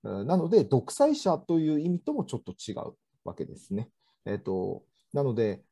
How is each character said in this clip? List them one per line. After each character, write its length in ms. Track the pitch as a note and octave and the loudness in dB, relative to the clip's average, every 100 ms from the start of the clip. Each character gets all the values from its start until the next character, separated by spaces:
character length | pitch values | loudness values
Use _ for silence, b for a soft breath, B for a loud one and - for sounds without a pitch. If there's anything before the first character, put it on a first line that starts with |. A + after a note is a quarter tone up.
え 40 | - | -8
ー、 160 | G2 | -6
な 120 | A2+ F3+ | 0 0
の 120 | E3 | 6
で、 160 | G#3+ | 4
独 260 | - C3 - | 6 2 0
裁 240 | - D4 | 2 4
者 240 | D4 G3 D#3 | 4 0 0
と 220 | - E3 | 2 2
い 140 | D#3 | 2
う 60 | D3+ | 0
意 100 | E3 | 0
味 100 | F3 | -2
と 120 | - | -2
も 120 | D4 | -4
ち 100 | C3 | -4
ょ 20 | A#2+ | -6
っ 40 | |
と 100 | - | -8
違 200 | F#2 - | -12 -10
う 220 | - - - _ _ | -8 -10 -14 _ _
わ 140 | - F#2 | -14 -10
け 80 | |
で 100 | - | -10
す 180 | - - | -12 -8
ね。 160 | G2 A2+ _ _ _ | -6 -6 _ _ _
え 100 | G2+ | -6
っ 40 | G2+ | -6
と、 420 | - F#2+ F#2+ - _ _ _ | -2 -4 -4 -6 _ _ _
な 100 | C#3+ | -2
の 100 | C#3 | 0
で 300 | A2+ A2 F#2 _ | 0 0 -2 _